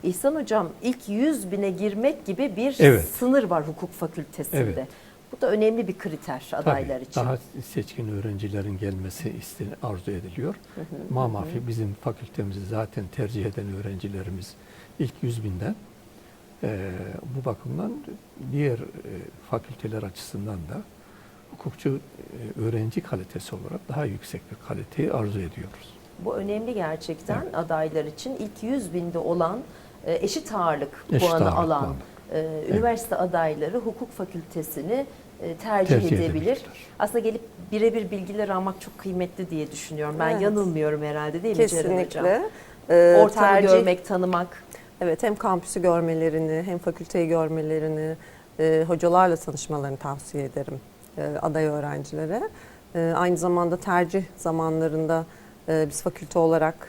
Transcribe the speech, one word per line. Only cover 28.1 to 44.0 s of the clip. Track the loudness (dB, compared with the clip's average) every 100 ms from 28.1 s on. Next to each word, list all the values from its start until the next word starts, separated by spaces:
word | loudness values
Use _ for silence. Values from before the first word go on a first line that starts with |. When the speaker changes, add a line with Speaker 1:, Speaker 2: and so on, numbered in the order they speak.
| -8 -8 -6
Speaker 1:
İlk | -8 -6
yüz | -2 -2 -2
binde | -4 -2 -2
olan, | 0 2 2 0 -8 -18 -20 -10 -2
e, |
eşit | 0 0 -2 -4
ağırlık | 0 2 2 -4 -10 0
Speaker 2:
Eşit | 2 4
Speaker 1:
puanı | 4
Speaker 2:
ağırlık | 4 4
Speaker 1:
alan, | 2 2
Speaker 2:
puanı. | 0 -4 -10 -18 -6
Speaker 1:
e, | -4
Speaker 2:
Evet. | -4 -4 0
Speaker 1:
üniversite | 2 2 0 -2 0
adayları | 0 2 0 0 -2 -2
hukuk | -4 -6 -10
fakültesini, | -8 -8 -8 -8 -8 -8 -8 -4 -4 -4 -10 -20 -12
e, | -10
tercih | -8 0 2 6
Speaker 2:
Tercih | 6 6
Speaker 1:
edebilir. | 2 2
Speaker 2:
edebilirler. | 0 0 0 -4 -18 -20 -4
Speaker 1:
Aslında | 0 0
gelip | 0 -4 -10 -18 -6
birebir | 2 2 2 -4
bilgiler | -6 -6 -4 0
almak | 0 -2 -6
çok | -12 -10
kıymetli | -6 -2 -4 -4 -6
diye | -4 -4
düşünüyorum. | -8 -10 -4 -4 0
Ben | 0
Speaker 3:
Evet. | 4
Speaker 1:
yanılmıyorum | 2 4 2 2 0 0
herhalde, | -2 -4 -4 -2
değil | -2 4
mi | 4
Ceren | 4
Hocam? | 2 2 0 2
Speaker 3:
Kesinlikle. | 4 4 2 -6 -20 -18 6
Ee, | 10 12 12
Speaker 1:
Ortamı | 10 8 8
Speaker 3:
tercih | 8 10
Speaker 1:
görmek, | 8 8 2